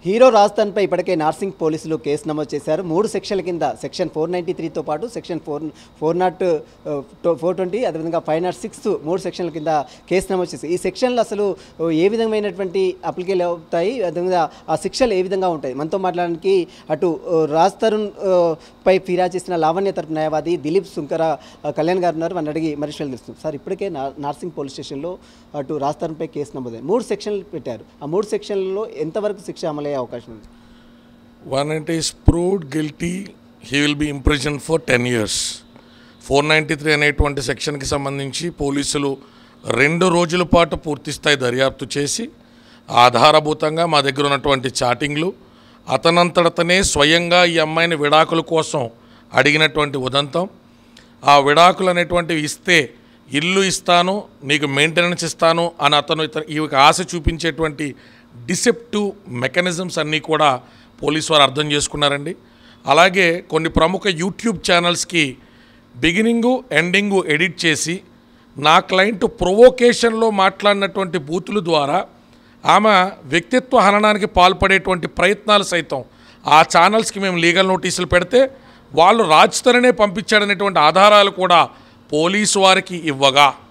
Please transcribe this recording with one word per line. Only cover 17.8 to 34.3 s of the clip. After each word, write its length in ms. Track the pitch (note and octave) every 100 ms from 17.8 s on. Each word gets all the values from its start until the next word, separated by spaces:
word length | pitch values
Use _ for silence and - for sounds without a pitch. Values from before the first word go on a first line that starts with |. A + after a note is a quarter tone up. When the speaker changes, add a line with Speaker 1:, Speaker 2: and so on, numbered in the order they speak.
Speaker 1:
తరుణ్, 440 | A3 G#3+ G#3 - G3
ఓ, 280 | F3+ E3+ D#3 - - -
పై 120 | F#3
ఫిర్యాదు 380 | - F3+ F3+ F3+
చేసిన 200 | - F3
లావణ్య 360 | D#3 E3+ G3
తరపు 200 | F3+ D#3
న్యాయవాది 440 | D#3 D#3 D#3 D3+ E3+
దిలీప్ 300 | C#3 F3+ F3+ -
సుంకర, 400 | C#3+ E3 D#3+ C#3+ - - D3+
ఆ, 40 |
కళ్యాణ్ 280 | D3 D#3 F#3
గారు 160 | F3
ఉన్నారు. 200 | D#3 E3
వారిని 160 | F3+ D3+
అడిగి 160 | D3+ D#3+
మరిన్ని 200 | D3 D3
విషయాలు 240 | D3 D3+
తెలుస్తుంది. 280 | B2 - A2
సార్, 120 | D3+
ఇప్పటికే 340 | C#3 - F#3+ G3
నా-, 220 | D#3+ C#3 -
నార్సింగ్ 340 | C#3+ D3 F3+ D#3+
పోలీస్ 160 | C#3+
స్టేషన్లో 440 | C3+ C#3+ C#3 D#3+ F#3 - - _
అటు 200 | D3 C3+
రాజ్ 260 | D3+ C#3 D3+
తరుణ్పై 260 | E3+ D#3 D#3+
కేసు 300 | D3 C#3+ C#3+
నమోదైంది. 300 | B2 A2+ C3
మూడు 160 | A3+
సెక్షన్లు 400 | A#3 G3+ - G#3
పెట్టారు. 420 | F#3 D#3+ B2 A2+ - _
ఆ 40 | C#3+
మూడు 200 | E3+ G#3
సెక్షన్లలో 640 | G#3 - G3+ F#3+ G3 A3 -
ఎంతవరకు 420 | D#3 F#3 G#3 G3+
శిక్ష 260 | F3+ -
అమలయ్యే 320 | E3+ D3 D3 C#3
అవకాశం 360 | A#2+ B2 A#2
ఉంది? 100 | A2 - - - - - _ _ _ _ _ A#2+
Speaker 2:
One, 300 | C3+ D3 D#3
it 160 | D3+ E3
is 140 | D3+ - -
proved 460 | E3+ F3 G3 D3+ D#3
guilty, 460 | D#3 - E3+ F3+ G3 - - _ -
he 140 | C#3+ D3
will 160 | D3
be 160 | D3+ C#3+
imprisoned 420 | C3